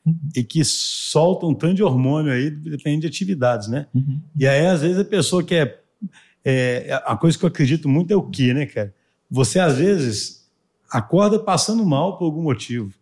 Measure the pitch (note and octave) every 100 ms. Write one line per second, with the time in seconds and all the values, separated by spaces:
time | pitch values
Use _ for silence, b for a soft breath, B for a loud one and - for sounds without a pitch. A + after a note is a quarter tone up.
0 | D#3+ E3 D3 C3+ A#2 D#3+ D3 - - -
1 | - D3+ E3 F#3 E3+ B2 D#3+ F#3+ G3+ B2+
2 | C3 D3+ D3+ B2 C#3+ D3+ D#3 C#3+ D3 D3
3 | D#3+ - G3 F3 B2 A#2 G#2 C3 C#3+ C3
4 | C#3 C#3 - D3+ C3 C#3 E3+ F3+ D#3+ F#3
5 | G3+ G3+ D3 F3+ D#3+ F3 C#3+ - _ _
6 | G3 b b b C#3 C3 B2+ B2 C3+ C3+
7 | C#3 C#3+ E3 D#3+ F3 E3+ C3+ D#3 D3 C#3+
8 | F3 G3+ - F#2+ B2 C3 C#3+ - G#2 -
9 | _ _ _ B2+ B2+ F#3 F3+ B2+ F3+ G3
10 | B2+ G#2+ - - _ _ _ _ _ B2
11 | G#2+ F3 G#3 G#3 G#3+ F3+ - A3+ G3+ C#3
12 | F3 F#3+ E3+ D3+ D#3+ A2 - A#2+ G2+ -